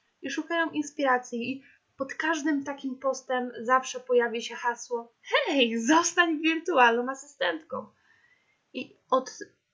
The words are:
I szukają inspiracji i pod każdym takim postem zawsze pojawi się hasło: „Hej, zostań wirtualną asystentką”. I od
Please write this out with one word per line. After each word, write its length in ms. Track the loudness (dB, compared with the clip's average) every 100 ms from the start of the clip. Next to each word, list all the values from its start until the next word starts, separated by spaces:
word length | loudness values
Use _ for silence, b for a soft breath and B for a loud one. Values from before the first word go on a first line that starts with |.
| _ _
I 80 | -10
szukają 400 | -8 -4 -2 -2
inspiracji 840 | -4 -6 -2 0 0 -2 -8 -6
i 120 | -8 B B _ -10
pod 160 | -10
każdym 500 | -4 -2 0 0 -2
takim 360 | -2 -8 -8 -4
postem 520 | -4 -4 -2 -4 -4 -6
zawsze 380 | 0 0 0 -8
pojawi 420 | 2 2 2 -2
się 140 | -8 -4
hasło: 580 | -4 -4 -6 -8 -8 _
„Hej, 580 | -2 0 2 4 2 2
zostań 600 | 4 4 4 4 2 2
wirtualną 720 | 0 0 2 6 6 4 -2
asystentką”. 760 | -6 -10 -4 -2 -2 -6 -10 -10 _ b b b b b b _
I 240 | -12 -12 _ 0
od 220 | 0 0 -12 -18 _ _